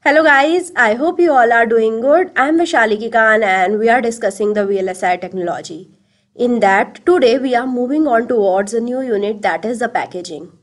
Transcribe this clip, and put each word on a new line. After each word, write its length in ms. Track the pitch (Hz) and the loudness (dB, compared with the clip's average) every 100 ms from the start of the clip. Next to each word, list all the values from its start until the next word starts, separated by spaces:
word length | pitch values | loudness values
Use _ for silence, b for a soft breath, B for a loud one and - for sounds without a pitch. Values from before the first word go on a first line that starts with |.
Hello 200 | 302 302 | 2 2
guys, 500 | 311 277 294 349 - | 4 4 4 0 -4
I 200 | - 233 | -2 0
hope 260 | 233 311 349 | 0 -2 0
you 100 | 349 | 2
all 220 | 269 233 | 4 4
are 140 | 233 233 | 2 2
doing 340 | 226 220 226 | 2 0 0
good. 320 | 254 320 320 | 2 2 2
I 140 | - 269 | -2 0
am 100 | 330 | 0
Vaishali 400 | 339 302 226 208 | 0 2 0 0
Kikan 420 | 226 226 220 214 | -2 2 2 2
and 360 | 208 185 185 208 | 2 0 0 0
we 100 | 226 | 2
are 120 | 240 | 2
discussing 540 | 233 226 202 196 208 | 0 -4 -6 -2 -2
the 120 | 208 196 | -2 -2
V 120 | 196 | -2
L 100 | 190 | -4
S 140 | 185 | -4
I 140 | 185 180 | -2 -2
technology. 720 | 180 185 175 147 156 156 - _ _ _ _ | -4 -6 -6 -6 -10 -16 -18 _ _ _ _
In 260 | - 240 240 | -4 -2 2
that, 440 | 202 196 226 - | 2 2 0 -4
today 340 | - 359 247 254 | 0 4 4 2
we 160 | 262 | 0
are 120 | 240 262 | -2 -2
moving 400 | 247 247 302 302 | -4 -2 0 2
on 200 | 226 240 | 0 0
towards 460 | 240 196 185 202 | 0 2 0 -2
a 80 | 226 | -4
new 220 | 233 254 | -4 -6
unit, 400 | 262 202 202 208 | -4 -4 -4 -4
that 220 | 202 170 | -4 -4
is 160 | 214 240 | -6 -6
the 80 | 233 | -4
packaging. 640 | 185 127 180 175 151 - _ | -4 -8 -10 -12 -14 -16 _